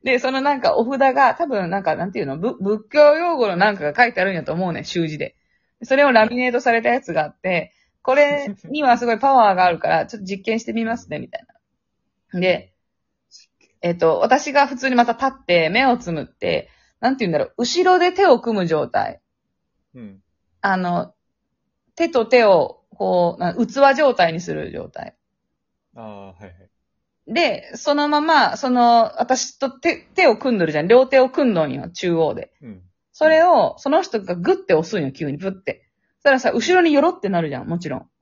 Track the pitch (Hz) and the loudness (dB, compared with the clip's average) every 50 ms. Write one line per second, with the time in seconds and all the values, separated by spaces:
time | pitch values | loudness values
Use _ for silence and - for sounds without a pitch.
0 | _ 247 247 247 - 254 262 269 262 285 285 269 240 - - - 240 240 277 254 | _ 0 -2 0 0 -2 -4 -2 -2 -2 -2 0 0 0 2 2 0 -2 0 2
1 | 269 269 254 277 277 247 - - 339 302 262 202 185 165 185 196 190 170 156 147 | 2 2 4 4 2 2 2 0 -4 -4 -2 -4 -4 -4 -4 -4 -2 -4 -4 -4
2 | 165 202 185 233 175 135 135 156 170 240 - - 190 196 214 214 214 _ - 294 | -6 -8 -6 -6 -6 -6 -6 -6 -6 -6 -6 -4 -4 -4 -4 -4 -6 _ 4 6
3 | 294 294 294 320 339 349 339 277 240 208 180 175 190 214 208 185 151 147 147 - | 6 6 6 4 0 -2 -2 0 -2 -2 0 2 0 0 0 -2 -4 -6 2 2
4 | 247 233 240 185 185 196 190 165 147 - 156 170 190 185 165 120 - - - 175 | 2 2 2 -2 -2 -2 -2 -6 -6 -6 -6 -4 -4 -4 -6 -8 -10 -8 -4 -4
5 | 165 160 151 143 - - _ _ _ _ _ _ _ _ _ _ 233 - 262 269 | -4 -4 -6 -8 -10 -12 _ _ _ _ _ _ _ _ _ _ -4 -2 2 2
6 | 285 285 254 220 220 226 240 247 254 254 240 240 247 254 233 233 226 240 240 262 | 4 4 6 4 4 4 0 -2 -4 -2 -2 -2 0 0 0 0 0 0 -2 -2
7 | 269 - 170 160 151 151 - _ _ 185 180 170 - - _ _ _ _ _ _ | -4 -4 -4 -4 -4 -4 -8 _ _ -4 -4 -4 -4 -6 _ _ _ _ _ _
8 | _ - 262 285 294 285 285 285 277 208 202 _ _ - 269 302 294 262 233 233 | _ 0 2 4 4 2 2 -4 -6 -8 -12 _ _ -10 -6 -2 2 2 2 2
9 | 240 233 233 220 277 277 269 254 226 208 190 180 185 180 170 160 - - 165 160 | 2 -2 -2 0 2 2 4 6 4 4 4 4 2 2 2 0 -2 -2 0 0
10 | - - - 214 196 185 196 196 196 - 220 226 226 - 220 226 226 226 226 240 | -2 -4 -10 -14 -10 -10 -10 -8 -6 -4 -4 -4 -4 -6 -6 -6 -4 -4 -6 -8
11 | - - 160 151 - - - - _ _ _ _ _ _ _ _ _ _ _ _ | -10 -12 -12 -12 -12 -12 -16 -18 _ _ _ _ _ _ _ _ _ _ _ _
12 | _ _ _ _ _ _ - 180 175 185 175 127 - _ _ _ _ _ _ _ | _ _ _ _ _ _ -6 -4 -2 -2 -2 -2 -6 _ _ _ _ _ _ _
13 | _ _ _ _ _ _ _ - _ _ _ _ _ _ _ _ - 175 170 175 | _ _ _ _ _ _ _ -20 _ _ _ _ _ _ _ _ -4 -4 -2 0
14 | 165 160 160 - - 226 254 285 285 302 262 285 277 277 269 247 269 269 254 240 | 2 2 2 2 2 2 2 0 0 0 0 0 0 0 -2 -6 -4 -2 0 0
15 | 240 240 233 - 269 269 262 - _ - 175 170 160 160 180 233 269 262 247 247 | 0 0 -2 -4 -4 -6 -6 -6 _ 0 2 2 2 2 0 0 0 0 0 -2
16 | - 175 170 151 - - _ _ - 90 82 71 - _ _ _ _ _ _ _ | -4 -8 -8 -8 -8 -12 _ _ -6 -4 -4 -4 -6 _ _ _ _ _ _ _
17 | - 240 269 262 233 180 160 147 - - _ - 240 240 - 339 370 370 370 370 | -4 -4 -2 -2 -4 -2 -2 -2 -2 -4 _ -6 -6 -4 -2 0 2 4 4 4
18 | 349 359 359 370 403 359 254 240 - 233 220 202 180 165 160 151 143 127 - 101 | 2 0 0 2 4 4 4 2 2 -4 -4 -2 -2 -2 -2 -2 -4 -2 -4 -4
19 | 104 104 95 - _ _ _ _ _ _ _ _ _ _ _ _ _ _ _ 127 | -4 -4 -8 -14 _ _ _ _ _ _ _ _ _ _ _ _ _ _ _ -20
20 | 117 104 98 95 _ _ _ _ _ _ _ _ - 196 190 185 185 175 175 175 | -20 -20 -20 _ _ _ _ _ _ _ _ _ -4 -2 -2 -2 -2 -2 -4 -4
21 | 175 180 _ _ _ _ _ _ _ _ _ _ _ _ _ _ _ _ _ - | -6 -8 _ _ _ _ _ _ _ _ _ _ _ _ _ _ _ _ _ -4
22 | 339 330 330 262 220 226 247 247 226 208 190 165 135 - - _ _ _ - _ | -4 0 0 -2 0 4 4 4 6 6 4 4 2 0 -6 _ _ _ -12 _
23 | 202 190 185 180 175 170 - - 180 175 - - 233 - - 269 277 277 269 262 | -4 0 2 2 2 0 -2 -4 -6 -6 -2 -2 -4 -4 2 4 4 4 4 4
24 | 311 269 240 - 180 165 165 165 175 175 156 151 151 - - - - - _ - | 2 2 2 2 0 0 0 -4 -8 -8 -8 -8 -8 -10 -12 -12 -14 -14 _ -16
25 | - - _ _ _ _ _ _ _ _ _ _ _ _ _ _ _ _ _ 120 | -16 -16 _ _ _ _ _ _ _ _ _ _ _ _ _ _ _ _ _ -20
26 | 113 107 104 101 98 98 92 85 104 95 85 90 92 _ _ _ _ _ _ _ | -18 -18 -18 -18 -20 -20 -20 _ -20 -20 -20 _ _ _ _ _ _ _ _ _
27 | _ _ _ _ _ - 226 330 339 262 196 - - - - 233 - - 285 294 | _ _ _ _ _ -8 -4 -2 -2 -2 -2 -6 -10 -16 -18 -10 -4 -2 -2 0
28 | 294 294 302 294 294 320 320 294 240 175 - - - 262 247 247 240 240 233 233 | 0 0 0 0 0 2 2 4 2 2 -2 -4 -4 -2 2 2 4 4 6 4
29 | 226 220 - - 240 - 262 247 - - - _ 277 269 262 - - 339 - - | 2 2 -2 -6 -2 -2 -2 -2 -2 -10 -8 _ -8 -8 -8 -4 -2 -2 -2 -2
30 | - _ _ - 370 294 220 220 - 269 240 202 170 160 151 151 151 180 226 247 | -10 _ _ 2 4 4 2 2 0 -2 0 0 0 0 0 -2 2 4 6 4
31 | 262 254 269 269 254 254 262 - 294 247 208 170 160 143 127 139 - 175 175 - | 6 6 4 4 4 4 2 0 0 2 2 0 0 -2 -4 -8 -10 -12 -12 -6
32 | - 180 170 165 160 147 101 - - _ _ _ 151 120 104 92 90 _ _ _ | -4 -2 0 0 0 -2 -2 -6 -12 _ _ _ -20 -20 -20 -20 -20 _ _ _
33 | _ _ _ - 311 311 320 311 330 359 339 254 185 - - - - 277 285 339 | _ _ _ 0 2 4 4 6 6 6 4 4 2 0 -2 -6 -4 -2 0 0
34 | 370 - - 220 190 185 180 175 175 - 381 392 - - 175 156 160 - - 196 | -2 -2 -6 -8 -6 -6 -8 -4 0 -2 -2 -2 0 0 0 0 0 -2 -4 -6
35 | 147 135 131 - 160 147 135 165 180 190 190 - _ - - _ _ _ _ _ | -6 -6 -6 -8 -8 -8 -8 -8 -8 -10 -10 -8 _ -10 -10 _ _ _ _ _
36 | _ _ _ _ _ 294 269 262 262 240 - - - - 359 370 349 330 294 269 | _ _ _ _ _ 2 2 2 2 -2 -2 -2 0 2 2 4 4 4 4 4
37 | 285 339 359 - - 196 196 170 165 151 135 123 - - 170 175 175 156 135 117 | 2 2 -2 -2 -6 -4 -2 -2 -2 -4 -6 -8 -8 -8 -8 -8 -6 -8 -10 -10
38 | - _ _ _ | -12 _ _ _